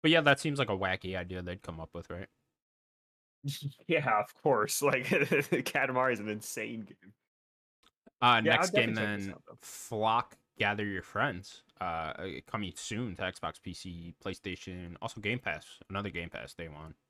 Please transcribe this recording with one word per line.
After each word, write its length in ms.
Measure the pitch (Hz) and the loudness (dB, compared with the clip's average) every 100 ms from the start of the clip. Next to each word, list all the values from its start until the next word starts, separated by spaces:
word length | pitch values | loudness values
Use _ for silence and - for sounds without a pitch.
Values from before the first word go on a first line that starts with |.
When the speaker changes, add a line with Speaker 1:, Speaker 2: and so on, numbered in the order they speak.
Speaker 1:
But 100 | 160 | 8
yeah, 100 | 165 | 8
that 180 | 147 135 | 8 6
seems 180 | 160 143 | 4 0
like 100 | 113 | 0
a 80 | 95 | 2
wacky 380 | 95 95 92 92 | 0 0 -2 -6
idea 240 | 90 92 | -4 -6
they'd 200 | 87 92 | -6 -8
come 180 | - 80 | -10 -10
up 140 | 80 | -10
with, 160 | 87 - | -12 -10
right? 180 | 87 - _ _ _ _ _ _ _ _ _ _ _ | -10 -10 _ _ _ _ _ _ _ _ _ _ _
Speaker 2:
<laughs> 440 | 143 139 143 - - | -8 -6 -8 -10 0
Yeah, 320 | 160 139 107 | 2 4 2
of 140 | 107 - | 0 0
course. 400 | 156 123 104 - | 4 4 4 2
Like, 240 | 143 127 123 | 2 2 2
<laughs> 20 | |
Katamari 1040 | 180 143 147 139 156 - 143 131 127 131 | 2 4 2 4 0 0 0 2 2 2
is 60 | 113 | 2
an 100 | 107 | -2
insane 520 | 107 - - 110 113 | -6 -6 -8 -8 -8
game. 320 | 98 - 98 _ _ _ _ _ _ _ _ _ - _ | -12 -18 -20 _ _ _ _ _ _ _ _ _ -20 _
Speaker 1:
Uh, 200 | 123 117 | 6 6
Speaker 2:
Yeah, 80 | 117 | 6
Speaker 1:
next 160 | 117 180 123 | 4 4 2
Speaker 2:
I'll 60 | |
Speaker 1:
game 120 | 113 | 2
Speaker 2:
definitely 20 | 110 | 0
check 220 | 104 101 | -2 -2
this 80 | 98 | -6
Speaker 1:
then, 80 | - | -10
Speaker 2:
out, 60 | - | -18
though. 100 | - | -20
Speaker 1:
Flock 760 | - - - 110 110 117 - - _ - | -16 -16 -8 0 2 2 0 -12 _ 0
Gather 280 | 104 104 104 | 0 2 -2
Your 160 | 95 | -4
Friends. 640 | - 101 135 90 - - _ _ | -4 -2 -2 -2 -12 -20 _ _
Uh, 20 | |
uh, 440 | 92 82 78 - 95 67 - | -4 -2 -4 -6 -8 -10 -8
coming 260 | 110 95 - | -6 -6 -8
soon 400 | - 110 120 87 | -8 -6 -6 -4
to 80 | |
Xbox, 380 | 92 - 80 - | -6 -4 -8 -8
P 120 | - | -12
C, 400 | 87 92 85 85 - | -12 -12 -12 -14 -10
PlayStation, 720 | 101 90 98 90 - 90 87 87 | -10 -8 -8 -8 -10 -12 -12 -8
also 180 | 113 - | -8 -4
Game 200 | 104 127 | -2 -2
Pass. 260 | 101 76 - - - | -2 -6 -8 -20 -8
Another 200 | 98 101 | -4 -4
Game 180 | 85 85 | -6 -8
Pass 240 | - 64 | -10 -12
day 140 | - 82 | -12 -12
one. 240 | 76 80 - | -12 -16 -18